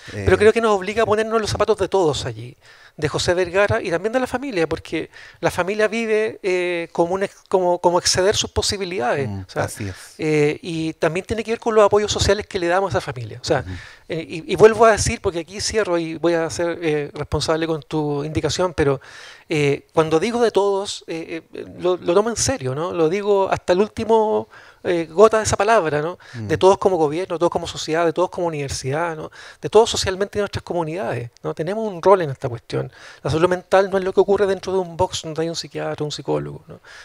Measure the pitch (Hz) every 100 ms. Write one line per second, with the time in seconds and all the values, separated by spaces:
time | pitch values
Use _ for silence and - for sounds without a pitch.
0 | - 107 101 185 214 226 226 202 185 214
1 | 214 214 220 226 202 - 208 202 185 190
2 | 160 131 139 107 120 - - - - -
3 | 147 151 - 180 175 185 202 220 196 165
4 | 208 254 254 254 277 180 156 160 - 160
5 | - - - - 165 - 175 214 214 226
6 | 220 214 220 - 196 185 180 175 165 -
7 | 170 190 196 - - 185 175 175 180 175
8 | - 196 185 214 226 220 - 202 185 185
9 | 240 160 127 98 95 151 - - 101 -
10 | - - 156 151 147 - 185 165 160 -
11 | 165 170 - 220 220 233 240 214 202 208
12 | 208 - - 202 202 196 170 185 196 185
13 | - 127 110 123 - 143 90 92 - -
14 | - 165 - 160 151 175 214 220 226 202
15 | - 226 202 170 160 196 - 220 196 170
16 | 160 160 165 165 165 - 170 170 165 151
17 | 143 - 143 156 156 160 160 160 - 156
18 | 147 143 151 156 151 - 180 160 143 135
19 | - - - - - 156 143 143 - 165
20 | 160 160 214 233 226 190 202 196 202 -
21 | - 165 165 165 - - - - 175 180
22 | 180 180 220 214 - 269 127 135 175 180
23 | 156 202 202 196 190 185 - 180 208 -
24 | 220 226 214 214 220 - - _ - 170
25 | 160 160 220 220 208 220 202 226 156 147
26 | 160 185 - 117 107 151 185 196 196 180
27 | 151 160 185 165 170 180 165 147 - 160
28 | 170 165 180 - 170 151 139 - 131 147
29 | 170 156 - - - - 147 208 226 -
30 | 196 185 196 208 202 - - 175 156 170
31 | 220 123 120 _ 156 156 160 214 220 170
32 | 180 196 151 131 127 120 - 135 135 -
33 | - - 147 156 180 180 - 190 196 196
34 | 185 196 190 196 196 190 - 190 175 165
35 | 185 - 160 156 165 160 147 151 156 151
36 | 151 - - 151 147 143 - - - -